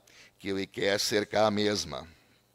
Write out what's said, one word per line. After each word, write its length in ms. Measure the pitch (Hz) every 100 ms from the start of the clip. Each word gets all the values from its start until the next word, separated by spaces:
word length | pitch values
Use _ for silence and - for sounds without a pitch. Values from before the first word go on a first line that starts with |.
| _ - - _
que 120 | 101
ele 160 | 98 95
quer 340 | - 98 104
cercar 460 | - 107 104 104 110
a 40 |
mesma. 560 | 104 104 104 - 67 85 - _ _ _